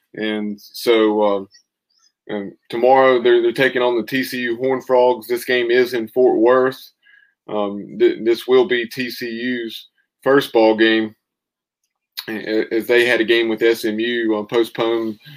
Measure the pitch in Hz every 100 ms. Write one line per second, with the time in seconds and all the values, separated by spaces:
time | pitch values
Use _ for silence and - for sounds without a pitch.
0 | _ - 107 107 104 101 - - 123 113
1 | 107 107 104 98 98 _ _ _ _ _
2 | _ _ - 104 98 - - 117 123 135
3 | 131 127 120 120 117 117 131 127 123 120
4 | 107 131 127 127 123 117 131 131 - 127
5 | 123 120 107 120 - 123 117 123 123 123
6 | 110 127 127 101 117 131 131 131 - _
7 | _ _ _ _ - 208 104 101 - 101
8 | 120 - 110 117 - 127 113 123 117 127
9 | 123 - 120 113 123 123 113 - - _
10 | _ _ 131 139 135 117 110 107 113 110
11 | 110 - _ _ _ _ _ _ _ _
12 | _ - - 107 - 110 - 113 104 120
13 | 120 113 113 117 113 110 113 113 110 107
14 | 117 120 110 107 107 120 113 - 117 117
15 | 113 104 -